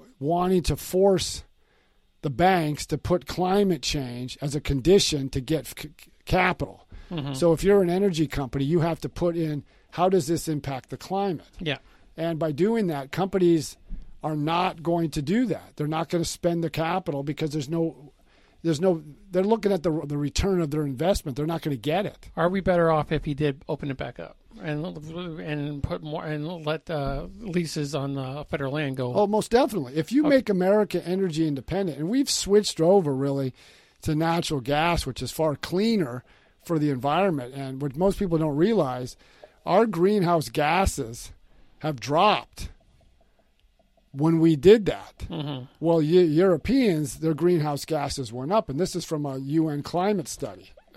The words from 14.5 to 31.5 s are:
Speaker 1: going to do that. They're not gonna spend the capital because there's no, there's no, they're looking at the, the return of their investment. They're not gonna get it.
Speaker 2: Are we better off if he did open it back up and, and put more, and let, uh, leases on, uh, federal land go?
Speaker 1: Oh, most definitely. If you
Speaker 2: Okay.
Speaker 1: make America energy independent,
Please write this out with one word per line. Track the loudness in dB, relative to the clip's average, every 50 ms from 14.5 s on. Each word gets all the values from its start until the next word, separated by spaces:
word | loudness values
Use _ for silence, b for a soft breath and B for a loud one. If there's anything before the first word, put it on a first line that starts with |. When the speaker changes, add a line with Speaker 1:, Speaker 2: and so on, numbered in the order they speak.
| 0 0 0 -2 -2 -4
Speaker 1:
going | -2 0 0 2 0 0
to | -2 -2
do | -2 0 0 2 2
that. | 0 -2 -4 -8 -10 -8
They're | -6 -4
not | -2 -2 -2 -2 -2
gonna | -2 -2 -2
spend | -2 -4 -2 -2 0 0 0 -2
the | -4
capital | -2 -2 -2 -2 -2 -4 -4 -4 -6 -4
because | -4 -6 -4 -4 -4 -4
there's | -4 -4 -4 -2
no, | -2 -2 -2 -2 -4 -8 -18 -20 -20 _ b b b b b b b b b
there's | -2 0 2
no, | 2 2 2 0 -2 -10 -20 -20 -12 -4
they're | 0 2 2
looking | 4 2 2 2 2
at | 0 0 0
the, | 0 0 -2 -2
the | -4 -4
return | -2 -2 -2 0 0 2 2 2 2
of | 0 0
their | -2 -2 -2
investment. | -2 -2 0 0 0 0 0 -2 -6 -6
They're | -4 -4
not | -4 -4 -4
gonna | -4 -4 -4
get | -4 -2 -2 -2 -2 -2
it. | -4 -8 -12 -18 -8 -2
Speaker 2:
Are | 0 0 0
we | 0 0
better | 0 2 2 4 4 4
off | 4 2 0 0
if | -2 -4 -2
he | -4 -2
did | 0 0 -2 -2 -4 -6 -8
open | -6 -6 -6 -6
it | -6
back | -6 -8 -10 -10 -12
up | -14 -16 -16 _ _ _ -20 -12 -8
and, | -8 -6 -6 -6 -8 -10 -12 -14 -12 -10 -10 -10 -10 -10 -10
and | -8 -6 -6 -6 -6 -6 -6 -6 -6
put | -6 -6 -6
more, | -8 -8 -8 -8 -6
and | -6 -6 -6 -6 -8 -8 -8 -6
let, | -6 -6 -6 -6 -6
uh, | -6 -4 -4 -4 -4 -6 -6 -10 -12 -12
leases | -8 -4 -2 -2 -2 -2 -4 -4 -4 -4 -4
on, | -4 -4 -4 -4
uh, | -6 -6 -8 -8 -10 -8
federal | -6 -6 -4 -4 -4
land | -2 -2 -4 -4 -4
go? | -4 -4 -2 0
Speaker 1:
Oh, | 2 2
most | 2 2 0 0 2
definitely. | 2 2 2 2 0 -4 -6 -4 -4
If | -4 -2 0
you | 2 2 4
Speaker 2:
Okay. | 4 4
Speaker 1:
make | 4 4 2
America | 0 2 2 4 4 4 2 2 -2 -4 -2
energy | -2 -2 -2 -2 -2 0 0 0
independent, | 0